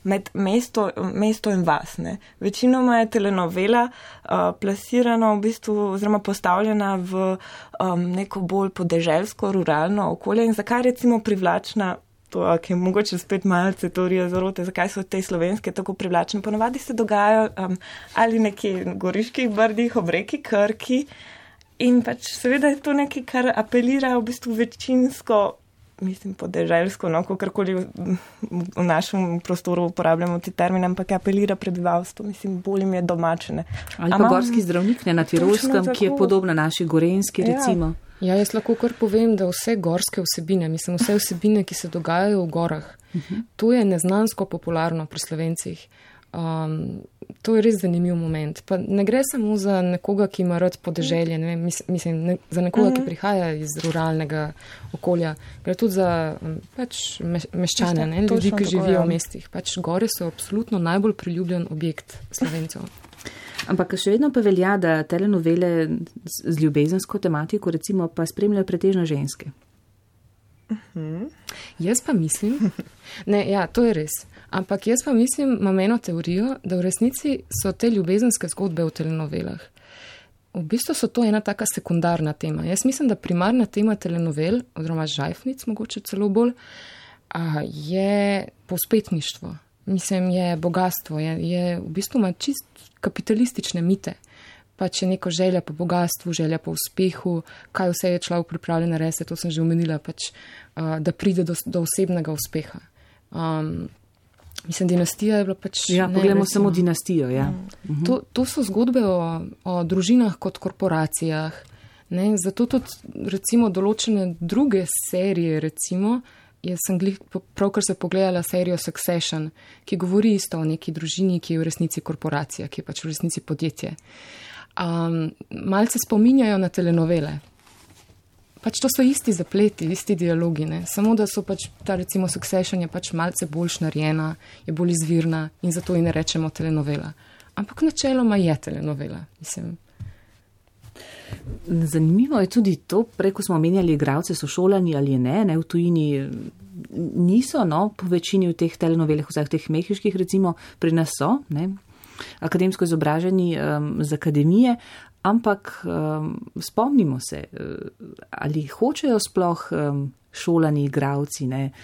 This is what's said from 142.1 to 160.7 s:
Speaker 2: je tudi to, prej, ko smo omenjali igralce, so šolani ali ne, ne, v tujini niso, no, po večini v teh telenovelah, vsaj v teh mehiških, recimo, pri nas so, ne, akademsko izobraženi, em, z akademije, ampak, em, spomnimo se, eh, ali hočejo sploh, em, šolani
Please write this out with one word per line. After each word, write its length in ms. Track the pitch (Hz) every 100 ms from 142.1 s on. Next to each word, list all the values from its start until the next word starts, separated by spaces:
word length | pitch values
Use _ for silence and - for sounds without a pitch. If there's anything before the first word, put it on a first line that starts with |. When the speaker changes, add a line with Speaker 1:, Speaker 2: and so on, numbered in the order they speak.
| 185 269 277
Speaker 2:
je 80 | 185
tudi 280 | 240 202 160
to, 240 | _ 185 226
prej, 260 | - 196
ko 100 | 196
smo 120 | 202
omenjali 380 | 170 160 190 175
igralce, 420 | 151 143 139 170
so 120 | 165 143
šolani 480 | - 185 196 175
ali 220 | 147 139 131
ne, 260 | 123 175
ne, 140 | 208 160
v 60 |
tujini 640 | 160 170 175 170 151 139 139 - - - 190 185 - - 170
niso, 520 | - 175 208 262 302
no, 240 | 190 156 208
po 160 | 208 185
večini 400 | 175 - 196 180
v 80 |
teh 180 | 165 165
telenovelah, 520 | - 165 165 156 151 143
vsaj 180 | -
v 40 | 147
teh 180 | 160 -
mehiških, 480 | 156 170 202 214
recimo, 400 | 185 180 190 190 170 -
pri 180 | - 170
nas 200 | 165 151
so, 260 | - 143 262 277
ne, 220 | 147 180 196 _ - - - - -
akademsko 460 | 165 175 185 190
izobraženi, 640 | 175 165 151 156 180 190 175
em, 360 | 156 151 147 147 -
z 140 | 147
akademije, 640 | 147 165 147 147 190 254 240 - - - _
ampak, 520 | 190 226 233 202 - -
em, 500 | 175 170 156 156 156 - -
spomnimo 640 | - - - 240 285 165 127
se, 240 | - 73
eh, 60 | - - - - - _ - - -
ali 380 | - 143 151 143
hočejo 520 | - 233 311 294 226
sploh, 460 | - - 175 165 -
em, 360 | 165 147 143 139 - _
šolani 560 | - - 170 160